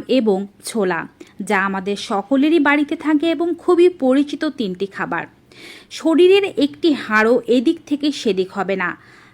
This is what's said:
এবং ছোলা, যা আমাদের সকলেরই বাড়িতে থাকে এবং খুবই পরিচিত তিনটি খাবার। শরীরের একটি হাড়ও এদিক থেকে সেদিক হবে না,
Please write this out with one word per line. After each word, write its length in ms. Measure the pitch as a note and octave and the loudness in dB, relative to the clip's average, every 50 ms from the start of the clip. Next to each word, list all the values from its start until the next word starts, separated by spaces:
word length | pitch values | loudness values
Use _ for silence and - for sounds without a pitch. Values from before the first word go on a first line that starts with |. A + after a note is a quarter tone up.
| - - | -2 0
এবং 300 | A#3+ C4 A#3 A3 G3 F#3 G3+ G3+ _ _ - | 0 0 2 2 0 0 -2 -8 _ _ -14
ছোলা, 360 | - - A#3 G3 F#3 F3 E3 - - _ - - - _ - | -8 -4 -2 -2 -2 -2 -4 -6 -10 _ -20 -20 -20 _ -12
যা 180 | G#3 F#3 G#3 F#3+ F#3+ G3 | -6 -2 -2 0 0 -2
আমাদের 280 | G3 F#3+ F#3 G3+ G3+ G3+ - | -4 -4 -6 -6 -6 -6 -6
সকলেরই 540 | - A#3 G3 G3+ - C4+ C4+ C4+ D#4 D#4+ E4+ | -6 -4 -4 -2 0 0 2 2 2 2 2
বাড়িতে 340 | C#4 D4 C#4+ D4+ D4 C#4+ E4 | 2 2 2 0 0 -2 -4
থাকে 300 | D#4+ - C#4+ D#4 D4 D#4 E4 | -6 -2 0 0 0 2 0
এবং 180 | E4 C#4+ E4+ F4 E4+ E4+ - | -2 -2 -2 -4 -4 -4 0
খুবই 260 | - F4+ E4+ F4 F4+ F4+ - | 0 4 4 4 4 2 2
পরিচিত 440 | C4+ B3+ B3+ C#4 C#4+ D4 - C#4 D#4 D#4 C4 | 0 0 2 2 0 -2 -4 -6 -6 -6 -6
তিনটি 300 | - A#3+ F#3+ F#3 F3+ G3 | -4 -6 -6 -6 -6 -8
খাবার। 380 | G3 - - F#3 D#3+ E3+ E3 D3+ - _ _ _ _ - - - - - - - - - - | -8 -8 -8 -8 -6 -6 -6 -8 -8 _ _ _ _ -20 -20 -20 -20 -20 -20 -20 -18 -12 -4
শরীরের 460 | - D#4 D#4+ C#4 F4+ F4+ F#4+ G4+ G4+ F#4+ - - | 0 2 4 6 6 6 6 4 2 0 -2 -2
একটি 300 | C#4 C#4+ - - - E4+ C#4+ A3+ | -2 -2 -2 0 0 0 0 0
হাড়ও 340 | - - G#3+ G#3+ A3 A3+ B3 B3+ B3 - A#3 | -2 0 0 2 4 4 2 2 2 2 2
এদিক 220 | C4 A#3 D#4 E4+ E4+ - | 2 2 2 0 -2 -4
থেকে 220 | - D4 C#4+ C#4+ D4+ C#4 | -6 -6 -4 -2 -2 -4
সেদিক 360 | - - A#3+ - F#3 F#3+ F#3 - | -2 -2 -2 -2 -2 -2 -4 -4
হবে 240 | G3+ F#3 F3+ G3 | -6 -4 -4 -4
না, 140 | F#3+ F#3 F3 - - - - - - - - | -4 -4 -6 -6 -10 -16 -20 -20 -20 -20 -20